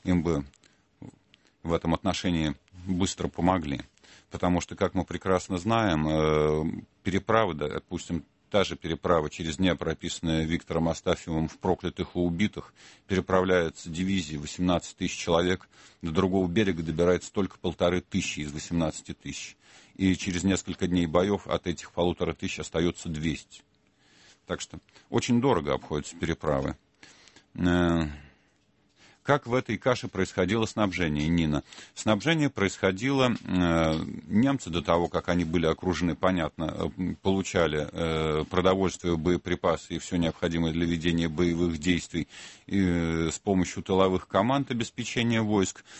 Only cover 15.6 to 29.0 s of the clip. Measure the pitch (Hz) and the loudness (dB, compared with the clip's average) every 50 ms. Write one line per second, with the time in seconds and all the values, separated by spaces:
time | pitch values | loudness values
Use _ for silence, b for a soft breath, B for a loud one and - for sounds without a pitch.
15.6 | - B B B B B B B - 80 78 92 95 90 92 95 92 87 85 110 | -4 B B B B B B B -8 -2 0 2 2 2 2 2 0 2 2 2
16.6 | 104 95 82 82 82 80 80 80 87 90 90 85 - - - 107 92 - - - | 2 2 0 -2 -4 -2 0 2 4 4 4 2 -2 -4 -4 -4 -4 -4 -4 -6
17.6 | - 90 80 - 90 87 90 87 - _ - 92 - - - 73 73 73 73 76 | -6 -6 -2 0 2 2 2 0 -2 _ -2 -2 -2 -4 -6 -6 -8 -8 -8 -10
18.6 | - - 85 85 82 78 - - - - 80 - - - - - - - - B | -6 -2 -2 0 0 -2 -4 -8 -12 -14 -14 -12 -12 -12 -12 -12 -12 -14 -18 B
19.6 | B B B B B B B - 95 95 87 - - 98 87 87 87 98 92 - | B B B B B B B 0 2 2 2 2 0 -4 -2 0 2 2 2 0
20.6 | - 95 82 - 95 87 90 90 87 80 80 87 95 104 101 95 - - - 82 | -2 -6 -6 -4 -2 0 2 2 2 2 2 2 4 2 0 -2 -2 -2 -4 -2
21.6 | - 90 78 - - - - 85 87 90 85 - 87 82 78 - 95 90 - 78 | -2 -4 -6 -6 -10 -8 -2 0 0 0 0 0 -2 -4 -4 -4 -6 -6 -6 -8
22.6 | 73 - - 82 85 85 - - - 87 78 76 80 80 69 - - _ - - | -8 -4 -2 0 0 0 -2 -4 -6 -8 -6 -2 -2 -2 -2 -4 -8 _ -20 -20
23.6 | - _ _ _ _ b b b b b b b b b b b _ - 87 - | -20 _ _ _ _ b b b b b b b b b b b _ -8 -8 -8
24.6 | - - - 76 - b b b b - - 113 - - 120 120 127 139 113 85 | -8 -12 -16 -18 -20 b b b b -4 -2 -2 2 2 2 2 4 4 2 2
25.6 | 71 71 65 - - - 78 73 - - - - 85 78 78 - - 78 71 67 | 2 0 -2 -2 -4 -4 -6 -6 -6 -8 -8 -6 -4 -4 -4 -2 -2 -2 0 0
26.6 | 69 73 71 - _ _ B B B B B B B B B B B _ - - | 0 -4 -6 -8 _ _ B B B B B B B B B B B _ -6 -2
27.6 | 90 87 87 87 87 85 82 82 78 76 73 71 71 B B B B B B _ | 0 2 4 4 4 2 2 0 0 -2 -6 -10 -16 B B B B B B _
28.6 | _ _ _ _ _ _ b b | _ _ _ _ _ _ b b